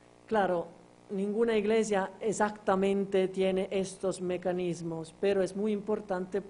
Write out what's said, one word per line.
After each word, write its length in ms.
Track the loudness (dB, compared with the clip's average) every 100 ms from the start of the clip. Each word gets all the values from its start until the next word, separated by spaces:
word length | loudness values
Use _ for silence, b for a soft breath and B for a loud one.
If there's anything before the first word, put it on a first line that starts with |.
| B -20 -2
claro, 420 | 2 2 0 -2 -12 -20 -20 -8
ninguna 480 | -4 -2 2 2 2
iglesia 540 | 4 2 4 0 0 -4
exactamente 1040 | -4 0 0 0 0 2 4 2 2 2 2
tiene 400 | 0 0 0 0
estos 500 | -2 -4 -4 -4 -2
mecanismos, 920 | -4 -2 -2 -2 -2 -4 -6 -8 -10 -2
pero 220 | 0 2
es 120 | 0
muy 200 | 0 -2
importante 680 | -2 -2 -4 -2 -4 -2 -6